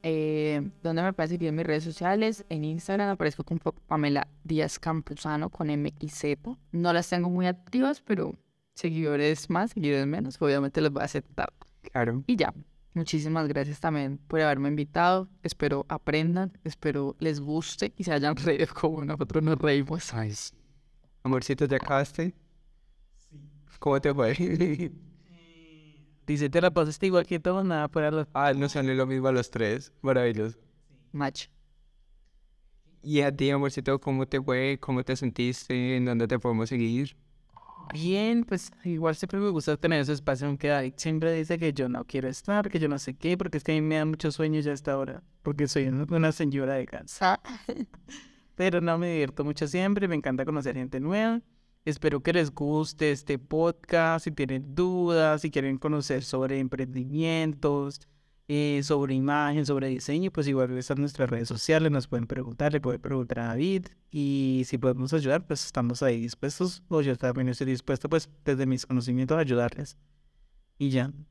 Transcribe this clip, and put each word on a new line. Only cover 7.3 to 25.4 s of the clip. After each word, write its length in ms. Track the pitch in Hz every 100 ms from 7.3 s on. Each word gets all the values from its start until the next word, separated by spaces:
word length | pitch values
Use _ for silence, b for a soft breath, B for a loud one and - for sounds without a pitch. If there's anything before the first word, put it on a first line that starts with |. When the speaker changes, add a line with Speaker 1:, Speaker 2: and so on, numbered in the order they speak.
Speaker 1:
muy 160 | 180 180
activas, 540 | 180 - 247 262 294
pero 340 | - 196 156 - _ _ _
seguidores 760 | - 175 160 156 147 147 156 -
más, 200 | 170 226
seguidores 360 | - 151 139 139
menos, 340 | 160 247 -
obviamente 400 | 147 139 139 156
los 120 | 156
voy 100 | 139
a 20 | 143
aceptar. 460 | 143 - - - _ - _ -
Speaker 2:
Claro. 300 | 127 117 120 139
Speaker 1:
Y 100 | 233
ya, 180 | 240 - - _ -
muchísimas 540 | 170 160 156 151 160 151
gracias 320 | 147 143 147
también 380 | 170 151 139 143
por 220 | - 160
haberme 280 | 151 139 143
invitado. 600 | 151 143 170 175 185 190 -
Espero 420 | 170 - 147 139 -
aprendan, 720 | 156 - 151 160 175 190 -
espero 520 | 160 - 156 143 139 -
les 220 | 160 147
guste 520 | 143 156 156 - 202 -
y 80 |
se 80 | 180
hayan 240 | 147 139 127
<laughs> 80 |
reído 220 | 160 143 -
como 300 | - 160 156
nosotros 380 | 143 151 143 156
nos 160 | 156 151
reímos. 540 | 151 143 139 160 -
Speaker 2:
Ay, 180 | 113 110
sí. 220 | 104 - - - - _ _ _ _
Amorcito, 440 | 127 131 117 135 143
¿ya 100 | 135
acabaste? 580 | - 139 143 - 170 - _ _ _ _ _ _ - _
Speaker 3:
Sí. 200 | _ 147 - - - -
Speaker 2:
¿Cómo 220 | 147 135
te 140 | 147
fue? 180 | 139 113
<laughs> 580 | 131 175 165 175 151 175 - - - _ 170